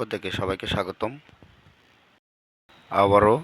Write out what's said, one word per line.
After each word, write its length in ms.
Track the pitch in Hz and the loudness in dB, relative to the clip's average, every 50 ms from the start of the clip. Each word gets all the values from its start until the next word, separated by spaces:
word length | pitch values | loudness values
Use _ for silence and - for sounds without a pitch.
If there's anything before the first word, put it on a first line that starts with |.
| 117 | -8
থেকে 240 | 107 110 98 - 92 | -8 -8 -8 -6 -8
সবাইকে 360 | - - 101 92 98 95 - | -6 -4 -4 -4 -4 -4 -4
স্বাগতম। 460 | 95 - 104 95 90 92 - 110 107 135 147 - - - _ - - _ _ _ _ _ _ _ _ _ _ _ _ _ _ _ _ _ _ _ _ _ _ _ _ _ _ _ _ | -4 -4 -4 -4 -4 -4 -6 -6 -6 -6 -12 -20 -20 -20 _ -20 -20 _ _ _ _ _ _ _ _ _ _ _ _ _ _ _ _ _ _ _ _ _ _ _ _ _ _ _ _
আবারও 440 | - 104 98 101 101 101 104 107 117 151 | 0 2 2 4 6 6 6 4 4 2